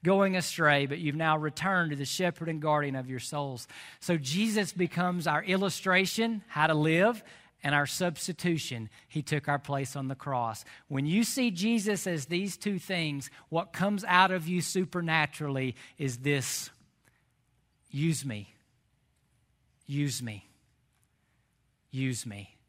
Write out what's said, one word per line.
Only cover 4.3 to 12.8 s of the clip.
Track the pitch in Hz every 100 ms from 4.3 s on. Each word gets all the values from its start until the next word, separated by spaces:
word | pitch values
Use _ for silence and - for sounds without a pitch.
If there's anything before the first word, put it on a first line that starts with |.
| 165 220 214 196
becomes | 175 175 - 180 180 160
our | 151
illustration, | - 185 196 - 190 185 190 - 226 220 -
how | 151 156
to | 156
live, | 151 165 208 226 - - - _
and | 147
our | 147 143
substitution. | - 180 147 - 165 180 165 - 120 110 - _
He | 156
took | - 151 143
our | 143
place | - 139 135 143
on | 131
the | 135
cross. | - 131 117 110 - - _
When | 135 143
you | 190
see | 233 - 247
Jesus | 175 208 233 202 202 190
as | 170 135
these | 175 196 -
two | 208
things, | 190